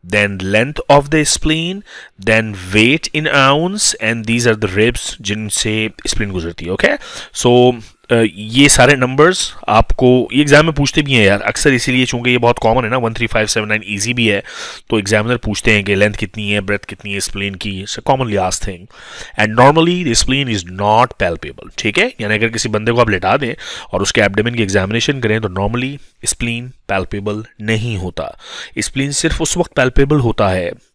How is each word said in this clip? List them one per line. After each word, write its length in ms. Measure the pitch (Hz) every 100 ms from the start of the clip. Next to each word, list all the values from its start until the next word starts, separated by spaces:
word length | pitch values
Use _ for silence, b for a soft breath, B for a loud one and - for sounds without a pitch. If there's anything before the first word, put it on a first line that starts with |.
then 360 | 87 104 104 98
length 420 | 92 104 127 151 -
of 220 | 143 143
the 140 | 156
spleen, 600 | 147 - 156 156 170 196 B B B _
then 380 | - 110 110 98 90
weight 340 | 101 117 156 -
in 140 | 156 156
ounce, 640 | 143 135 143 175 208 -
and 300 | - 110 117
these 220 | 110 117 117
are 100 | 107
the 120 | 107
ribs 480 | 95 113 123 - -
जिनसे 540 | 101 104 107 - 113 107 110 - -
spleen 260 | - 104
गुजरती 320 | 92 82 85
है, 80 | 82
okay? 240 | 95 - 294 B B B
So 480 | - 123 123 123 123 110 _ _
अ, 120 | 117 113
ये 340 | 82 107 117 139
सारे 280 | - 127 143
नंबर्स 580 | 127 131 160 185 - - -
आपको, 600 | 107 117 - 127 127 117
ये 100 | 127
एग्जाम 220 | 147 139
में 100 | 165
पूछते 280 | 147 139 -
भी 100 | 143
हैं 140 | 127 101
यार, 140 | 101
अक्सर 320 | 104 - 151
इसीलिए, 340 | 127 123 127 127
चूंकि 240 | 123 120
ये 80 | 123
बहुत 200 | 117 120
कॉमन 260 | 113 117
है 60 | 117
ना, 60 | 127
वन 180 | 113
थ्री 120 | 113 117
फ़ाइव 200 | 117 107
सेवन 220 | 113 107
नाइन 140 | 107 98
ईजी 280 | 101 107
भी 120 | 123 113
है, 160 | 98 B B B B _
तो 80 | 113
एग्जामिनर 380 | 98 107 110 123
पूछते 340 | - 101 -
हैं 140 | 104
कि 100 | 101
लेंथ 200 | 98 104
कितनी 360 | 101 104 - 104
है, 100 | 104
ब्रेथ 180 | 98 101
कितनी 340 | - - 104
है 80 | 101
स्प्लीन 340 | - 101 101
की, 300 | 95 104 95
it's 140 | 98 -
a 40 | -
commonly 280 | 135 123 101
asked 300 | 92 - -
thing। 240 | 90 95 B B B B -
And 200 | 107 110
normally 440 | 131 156 165 180 165
the 160 | 117 -
spleen 320 | 131 135 107
is 220 | 87 92
not 260 | 101 110 123 -
palpable, 560 | 92 82 90 82 - -
ठीक 200 | 110 104
है? 140 | 233 -
यानी 140 | 107
अगर 140 | 107 113
किसी 200 | 113 117
बंदे 240 | 107 110
को 80 | 117
आप 100 | 113
लेटा 260 | 95 92 131
दें 180 | 120 - B B B
और 100 | 92
उसके 180 | 98 -
एब्डोमेन 340 | 101 98 113
की 80 | 120
एग्जामिनेशन 580 | 101 98 95 113 - 139
करें, 200 | 113 110
तो 80 | 107
normally 540 | 92 101 120 131 143 - _
स्प्लीन 440 | 120 - 120 117 127
पैल्पेबल 760 | - - 98 92 101 101 107 110 _
नहीं 360 | 107 110 120 104
होता। 420 | 90 85 73 - B B B -
स्प्लीन 340 | - 135 139
सिर्फ 280 | 143 160 -
उस 160 | - 175
वक्त 160 | 175 -
पैल्पेबल 400 | 131 - 139 151
होता 320 | 120 - 101
है 240 | 92 85 - _